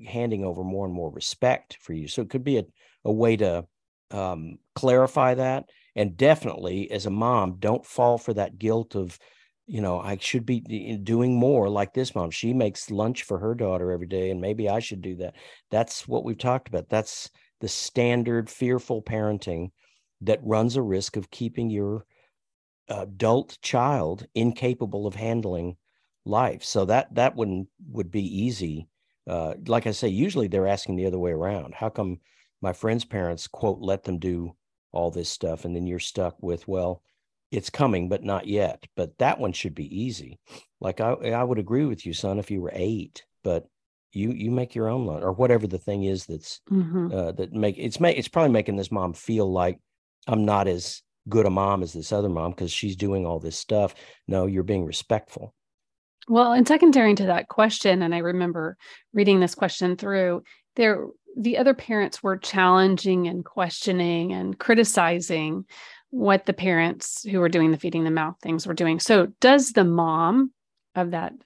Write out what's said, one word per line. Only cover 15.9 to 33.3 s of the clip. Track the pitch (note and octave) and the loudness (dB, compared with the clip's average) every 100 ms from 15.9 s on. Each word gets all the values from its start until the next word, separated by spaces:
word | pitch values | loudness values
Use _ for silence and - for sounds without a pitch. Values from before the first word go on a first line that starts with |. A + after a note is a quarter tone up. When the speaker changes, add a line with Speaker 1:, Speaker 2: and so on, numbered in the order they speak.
| - - | -6 -6
Speaker 1:
what | A#2+ | -4
we've | A2 A2+ | -4 -4
talked | B2+ C3 - | -2 -2 -2
about. | F#2 D#2+ | -8 -2
That's | G#2+ G#2+ - - _ _ _ | -2 -2 -10 -16 _ _ _
the | G#2 | -8
standard | - - - A#2+ A#2+ A#2+ A#2 A2 | -8 -6 0 2 2 0 -2 -4
fearful | - B2 B2 - A2+ | -4 -2 -2 -2 -8
parenting | - A2 G#2+ G#2 - E2+ F2+ - _ _ _ _ | -6 -4 -2 -2 -4 -6 -6 -12 _ _ _ _
that | F#2+ E3+ | -2 -2
runs | A2+ A2 A#2 B2+ | 0 0 2 0
a | |
risk | A2+ F#2+ G2 G#2+ | -2 -2 -4 -8
of | F#2+ | -10
keeping | - A#2 A#2 A#2 | -8 -8 -4 -4
your | G#2 G2+ G#2+ - _ _ _ _ _ _ _ - | -2 -2 -6 -10 _ _ _ _ _ _ _ -12
adult | G#2 G2 F#2+ A2+ A#2+ - - | -10 -10 -2 2 2 0 -10
child | - B2 C3 C#3 D#2 G2 - | -2 0 2 0 -2 -4 -8
incapable | G#2+ A#2+ A#2+ B2+ B2 A2+ G2+ G#2 | -2 0 0 -2 -2 -4 -6 -6
of | |
handling | F#2+ A2+ A#2 G#2+ F2 F2 F2 _ _ _ _ | -6 -4 -4 -4 -4 -6 -10 _ _ _ _
life. | - G#2 B2 - | -2 0 0 -2
So | - A2 F#2+ | -4 -2 2
that, | A#2 - | 2 2
that | A2 B2+ | 0 0
one | A#2+ G#2+ F#2 F#2+ _ E3 | 2 -4 -4 -8 _ -14
would | A2+ F2+ | -8 -6
be | G#2 F#2+ G2 | -4 -4 -4
easy. | A#2+ G#2 F2 D#2 D#2+ _ _ _ - | -4 -4 -6 -8 -12 _ _ _ -8
Uh, | F2 D#2+ - - | -6 -6 -8 -2
like | A#2 A2+ | 0 0
I | |
say, | G#2 A2 | -2 -2
usually | F#2+ F3+ D#3 G#2 | 0 0 0 -2
they're | F#2+ F#2+ | 0 0
asking | G2+ - F2+ | 0 -4 -4
the | F#2 | -2
other | F2+ | -2
way | F2 | -2
around. | D#2+ F2+ G2+ C#2+ | -2 -4 -4 -8
"How | - A2 | -8 -8
come | - F#2+ F2 _ _ _ _ | -4 -6 -6 _ _ _ _
my | F#2+ | -6
friend's | F2+ A2+ A#2 | -4 -2 -2
parents, | - G#2 F2 | -4 -4 -4